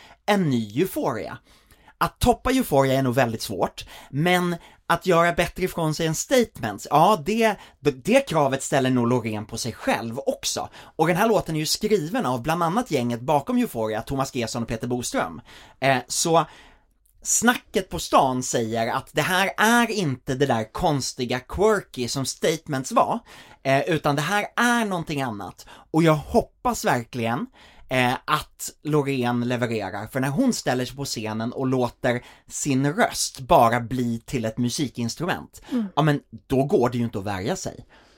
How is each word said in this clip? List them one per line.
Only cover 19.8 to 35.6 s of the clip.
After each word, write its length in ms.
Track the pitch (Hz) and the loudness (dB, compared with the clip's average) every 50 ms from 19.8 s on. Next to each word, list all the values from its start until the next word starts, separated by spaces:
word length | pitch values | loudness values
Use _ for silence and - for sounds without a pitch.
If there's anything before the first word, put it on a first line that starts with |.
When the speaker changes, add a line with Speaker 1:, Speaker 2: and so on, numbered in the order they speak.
| 233 214 | 2 2
Speaker 1:
inte 440 | - 214 185 143 127 123 _ - 131 | 0 0 0 0 -2 -4 _ -4 -2
det 120 | 127 143 | 0 2
där 260 | 135 123 113 110 - | 2 2 0 -2 -4
konstiga 640 | - - - 170 147 135 120 - - - 127 113 123 127 | -4 -2 0 2 2 0 -2 -4 -6 -6 -4 -4 -4 -4
quirky 680 | - - - - 196 220 214 190 - - - 131 123 117 | -6 -6 0 2 4 4 4 2 -2 -6 -6 -6 -4 -4
som 180 | - 139 135 | -4 -4 -4
Statements 640 | - - - - 180 165 160 - - 139 131 135 - | -4 -4 -2 0 0 0 -2 -4 -4 -4 -4 -4 0
var, 260 | 226 - - - 160 233 - - - - - - - - | 0 2 2 2 0 -4 -8 -12 -20 -20 -20 -20 -18 -6
eh, 180 | - 135 135 135 | -2 0 2 2
utan 360 | - - 165 147 - 151 143 | 2 0 -2 0 0 0 0
det 60 | 147 | -2
här 240 | 151 160 202 208 208 - _ | -2 -2 -2 -2 -4 -4 _
är 280 | - 240 240 240 240 226 | 0 0 2 2 0 0
någonting 380 | 202 190 170 160 - 160 143 | -2 -4 -4 -6 -4 -4 -4
annat. 440 | 135 123 110 101 95 87 - - - - - - - _ | -4 -4 -6 -8 -10 -14 -14 -18 -20 -20 -20 -20 -10 _
Och 120 | - 156 | 2 4
jag 120 | 165 160 156 | 6 6 4
hoppas 720 | 151 143 - - 233 - - _ _ - 254 226 - - | 4 0 0 0 0 0 0 _ _ -4 -4 -2 0 0
verkligen, 600 | 202 143 123 113 - - 127 113 113 120 151 233 - _ - - - - - - - | 0 0 0 -2 -4 -6 -4 -2 -2 -2 -2 -4 -8 _ -18 -20 -20 -20 -20 -8 -2
eh, 240 | 131 127 123 123 127 - - | 0 2 2 2 0 -2 -2
att 460 | - 151 147 - - _ - - - - _ | -2 -2 -2 -2 -6 _ -14 -12 -12 -12 _
Loreen 580 | - 147 151 151 135 139 139 131 120 120 120 120 120 123 | -4 0 2 2 2 0 0 0 0 0 0 0 0 -2
levererar, 580 | 127 117 123 113 113 107 98 95 92 101 107 | -2 -2 -2 -2 -2 -4 -6 -6 -8 -10 -10
för 140 | 110 - 135 | -6 -4 -2
när 80 | 131 135 | -2 0
hon 240 | 135 180 277 262 | 0 2 2 2
ställer 320 | - - - 147 127 127 127 | 0 0 -2 -2 -2 -2 -2
sig 120 | 117 120 | -4 -6
på 80 | 139 139 | -8 -8
scenen 480 | - - 117 107 107 110 110 110 123 | -8 -6 -6 -6 -6 -4 -4 -4 -6
och 140 | - - 135 | -4 -4 -2
låter 580 | 131 131 127 123 117 - _ - 127 120 123 - - - - _ - | 0 0 0 0 -2 -4 _ -2 -2 -2 -2 -4 -10 -20 -20 _ -14
sin 440 | - - - 147 135 131 139 143 | -10 -6 -2 0 2 2 2 2
röst 480 | 156 214 233 - - - - - - - | 2 2 0 0 0 -2 -6 -6 -6 -6
bara 400 | 131 120 175 151 120 113 117 123 | 0 4 6 6 8 6 4 2
bli 420 | 117 110 131 127 123 117 117 117 - | 0 -2 -4 -2 -2 -2 -2 -4 -6
till 180 | - - 127 110 | -6 -6 -4 -4
ett 140 | 110 - - | -4 -2 -2
musikinstrument, 1040 | 123 120 - - 151 120 - - 120 113 - - 151 185 143 80 73 - - - | -2 -2 -2 -2 -4 -4 -4 -4 -6 -6 -4 -4 -4 -4 -4 -6 -8 -14 -20 -20